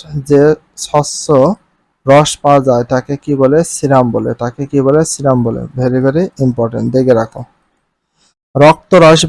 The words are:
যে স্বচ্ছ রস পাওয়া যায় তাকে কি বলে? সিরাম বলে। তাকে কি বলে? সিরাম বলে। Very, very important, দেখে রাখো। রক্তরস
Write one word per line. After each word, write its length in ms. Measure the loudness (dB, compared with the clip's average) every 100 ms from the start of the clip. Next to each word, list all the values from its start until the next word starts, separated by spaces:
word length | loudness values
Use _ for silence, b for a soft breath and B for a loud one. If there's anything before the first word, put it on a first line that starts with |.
| -8 -12
যে 400 | 0 2 4 0 _ -16
স্বচ্ছ 540 | -4 -4 -4 -10 -2 2 2 -2 _ _ _ _ 2
রস 260 | 2 2 -2
পাওয়া 180 | 0 2 2
যায় 160 | -2 -2
তাকে 220 | -4 -4 -10
কি 100 | -6 0
বলে? 180 | 2 0 -2 -6
সিরাম 300 | 0 0 0 -2
বলে। 160 | -6 -6
তাকে 220 | -8 -8 -4
কি 80 | -2 0
বলে? 140 | 0 -2
সিরাম 240 | -2 -2 0
বলে। 180 | -2 -6 -10 -6
Very, 200 | -2 0 -2
very 180 | -2 -4 -4 -4
important, 400 | -2 -4 -4 -4 -2
দেখে 180 | 2 0
রাখো। 200 | -2 -10 -20 _ _ _ _ _ _ _ _ _ _ 4
রক্তরস 680 | 4 4 _ 4 6 4